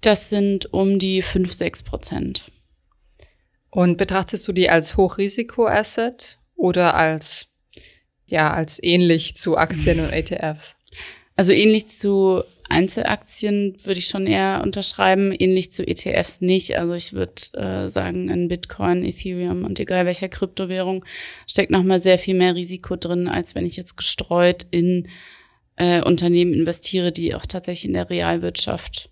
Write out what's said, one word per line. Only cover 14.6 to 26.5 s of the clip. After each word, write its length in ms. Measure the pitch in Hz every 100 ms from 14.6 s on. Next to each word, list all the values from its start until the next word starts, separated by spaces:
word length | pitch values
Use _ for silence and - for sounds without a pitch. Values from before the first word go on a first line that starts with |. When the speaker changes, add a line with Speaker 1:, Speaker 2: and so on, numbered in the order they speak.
Speaker 1:
unterschreiben, 680 | - 196 196 - 190 190 196
ähnlich 380 | 185 185 185 180
zu 160 | - -
E 60 |
T 200 | 165 -
Fs 280 | - 175 -
nicht. 380 | 180 185 175 -
Also 160 | 170
ich 180 | 175 -
würd, 380 | 196 90 - -
äh, 360 | - 98 95 95
sagen, 400 | 95 - 180 185
in 180 | 175 175
Bitcoin, 560 | 175 - - 196 180
Ethereum 600 | 180 180 190 180 180 175
und 140 | 196 190
egal 280 | 196 185 180
welcher 240 | 180 190
Kryptowährung 720 | - 185 - 190 185 185 185 - - - - -
steckt 240 | - 190
noch 120 | 196
mal 180 | 185 190
sehr 180 | 185 185
viel 160 | 180
mehr 200 | 190 180
Risiko 420 | 175 175 185 - 180
drin, 320 | 170 175 175
als 260 | - 170
wenn 120 | - 175
ich 100 | -
jetzt 220 | 180 -
gestreut 680 | - - - 175 175 175 -
in, 380 | 175 175 180 175 - - - _ _ _ -
äh, 260 | 175 175
Unternehmen 520 | - 170 175 175 175